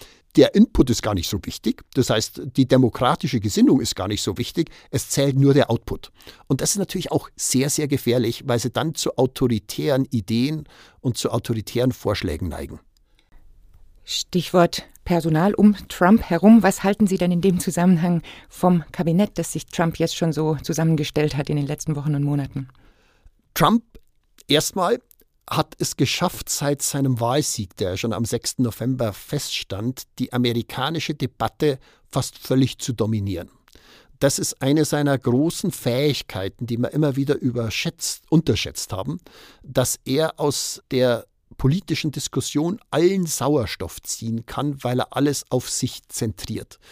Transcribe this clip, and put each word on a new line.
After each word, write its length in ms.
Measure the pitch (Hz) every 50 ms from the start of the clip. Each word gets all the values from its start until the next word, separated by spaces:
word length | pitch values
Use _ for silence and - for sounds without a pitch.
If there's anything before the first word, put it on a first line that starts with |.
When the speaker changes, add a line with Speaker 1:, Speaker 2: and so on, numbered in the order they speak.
| - - _ _ _ _ -
Speaker 1:
der 180 | 156 131 113 -
Input 360 | 196 220 - - - 151 123
ist 120 | 113 -
gar 120 | - 110 101
nicht 160 | 90 82 -
so 80 | - - -
wichtig. 380 | - - - - 220 254 - - _ -
Das 160 | 135 120 -
heißt, 320 | 117 110 110 - - - - 139 -
die 120 | - 131 127
demokratische 720 | 135 127 127 110 - - 127 123 156 - - 147 - 117
Gesinnung 400 | 95 107 - 202 240 302 165 107
ist 160 | - - -
gar 120 | - 92 101
nicht 140 | 107 -
so 140 | - 117 98
wichtig. 340 | - 117 - - 165 165 - - - - _
Es 180 | - - - -
zählt 300 | - 143 139 139 131 135
nur 160 | 139 139 135
der 160 | 127 120 -
Output. 420 | 117 120 - - 87 - - - _ _ - - - - _ -
Und 120 | 139 127
das 120 | - -
ist 60 | - 202
natürlich 320 | 185 - - 190 - -
auch 200 | 151 160 - - _
sehr, 340 | - - - - 127 135 147
sehr 180 | - - 156 135
gefährlich, 540 | 143 127 - 120 117 127 110 113 117 - -
weil 120 | 127 120 117
sie 120 | - 123
dann 240 | - 104 127 160 151
zu 220 | - - - -
autoritären 920 | - 135 127 - - 135 123 120 104 - - - - 147 151 135 131 135 -
Ideen 540 | - 113 95 - 113 117 123 143 160 156 143 - - - - - _ _
und 160 | - 131 -
zu 140 | - - -
autoritären 640 | - 120 - - 117 110 101 - - 120 123 127
Vorschlägen 560 | 120 - - - 101 - - 90 78 76 90 85
neigen. 320 | 82 78 73 - 82 80 _ _ _ _ _ _ _ _ _ _ - - - - - _ - - - - - - - - -
Speaker 2:
Stichwort 800 | - - - - - - 180 156 - - 185 170 170 - - - - - - -
Personal 500 | - 180 170 156 165 156 156 175 208 -
um 220 | - 202 214 208 - - -
Trump 340 | - - 180 180 214 226
herum. 400 | - - 175 165 - 214 226 233
Was 220 | 185 190 190 - -
halten 220 | 196 208 - 214
Sie 100 | 180 190
denn 160 | 185 180 180
in 80 | 180 175
dem 180 | 165 196 175 180
Zusammenhang 640 | - 196 - 175 175 185 185 156 170 175 175 165 - - - - - _
vom 360 | - - - 175 180 170 - -
Kabinett, 460 | - - 170 165 160 180 208 - - -
das 140 | 165 -
sich 140 | - 147 -
Trump 320 | - - - 170 165 160 -
jetzt 180 | 165 165 -
schon 160 | - 170 165
so 240 | 151 156 156 156 156 139
zusammengestellt 760 | - - 160 147 165 160 160 156 156 - - 151 151 151 135
hat 120 | 139 139 -
in 80 | 151
den 100 | 147 143
letzten 300 | 139 151 - - - 151
Wochen 180 | 143 139 151 147
und 80 | 143
Monaten? 460 | 143 143 147 143 139 135 - 139 131 131 - _ _ - _ _ _ _ _ _ - - _ _ _ _ -
Speaker 1:
Trump 280 | - 160 151 214 240 - _ - - _ _ _ _ _ _ _ _ -
erstmal 540 | - 143 151 - - - 202 180 180 240 254 - _ _ _ _ _ _ _ _ -
hat 260 | - 160 156 - - -
es 180 | - - -
geschafft, 520 | - 143 - - - 180 180 - - - -
seit 320 | - - 151 139 147 139
seinem 380 | - - - 139 135 135 127 110
Wahlsieg, 580 | 117 117 127 151 143 - - - 101 - _
der 200 | - 104 90 90
schon 160 | - - 117
am 120 | 107 90 120
sechsten 380 | - - 113 - - - -
November 500 | 127 117 - - 117 127 131 123 120 107
feststand, 920 | 98 - - - - 147 - - - - - - 98 92 107 123 131 - - _ _ -
die 120 | 127 -
amerikanische 840 | - 123 123 120 113 120 113 - - - 127 151 165 156 - - 151
Debatte 640 | - 143 - _ - 113 110 - - 156 151 131 - - _ _ _ _ _
fast 300 | - 139 120 - - -
völlig 400 | - - 131 131 127 120 - -
zu 140 | - -
dominieren. 580 | 117 - 113 107 110 107 101 101 92 82 - - _ _ _ _ - - _ - - - _ _ - -
Das 180 | 135 139 - -
ist 240 | 185 - - -
eine 220 | - 135 147 160 151
seiner 340 | - - 147 143 143 139 127
großen 540 | - 127 120 127 151 170 - - - 185
Fähigkeiten, 920 | - - - 127 117 127 147 151 135 - - - - 101 95 98 - - 123
die 120 | 113 117 113
wir 140 | 123 -
immer 240 | - 147 156 147 131
wieder 200 | 135 139 143 139
überschätzt, 840 | - - 127 120 123 113 107 - - - 165 - - - - - - _ -
unterschätzt 640 | - 147 - - 110 - - - - - - -
haben, 260 | 110 92 98 - 156 180 - - - - - - - _ -
dass 340 | 147 131 135 123 - - - -
er 340 | - 131 147 160 160 - -
aus 440 | 151 143 - - - - - - - -
der 340 | 139 127 123 123 117 110 - _ _ _ _ - -
politischen 560 | - - 131 151 196 - - 160 - - 156
Diskussion 680 | - 151 - - - 143 - - - 143 156 170 202 - _ -
allen 360 | - 143 170 180 196 190 180
Sauerstoff 760 | 160 - - 117 135 151 143 - 82 - - 92 82 - -
ziehen 440 | - - - - 113 113 113 113 113
kann, 360 | - - - 131 147 143 139 -
weil 160 | 123 123 123
er 160 | 113 - -
alles 280 | 127 139 147 139 - - -
auf 180 | - 131 - -
sich 380 | - - - 113 - - - -
zentriert. 720 | - - 127 110 - - - - 110 104 - - - _ _ -